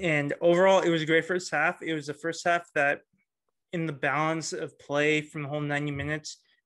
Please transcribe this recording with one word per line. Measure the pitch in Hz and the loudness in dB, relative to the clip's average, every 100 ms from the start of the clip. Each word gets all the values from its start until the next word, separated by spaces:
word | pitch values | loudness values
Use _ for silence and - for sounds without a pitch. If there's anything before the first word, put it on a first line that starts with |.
And | 180 151 143 - | 0 0 0 0
overall, | 170 175 190 190 | 4 6 6 6
it | 170 | 4
was | 165 | 0
a | 156 | 2
great | 160 | 2
first | 160 180 - | 2 -2 -2
half. | 151 160 180 | -2 0 -2
It | - | -6
was | 160 143 | -6 -6
the | |
first | 139 165 165 | -8 -8 -4
half | 175 175 - | 0 0 0
that, | 156 143 - _ _ _ _ _ _ _ | 0 0 0 _ _ _ _ _ _ _
in | 175 165 | -4 -4
the | |
balance | 143 143 139 156 160 151 | -2 -2 0 0 -2 -4
of | 175 160 - | -8 -10 -12
play | - 143 147 151 | -4 0 2 2
from | 151 160 | -2 -8
the | 139 | -6
whole | 147 | -4
ninety | 147 143 147 | -2 -2 -4
minutes, | 143 143 156 - - _ _ | -4 -6 -6 -8 -16 _ _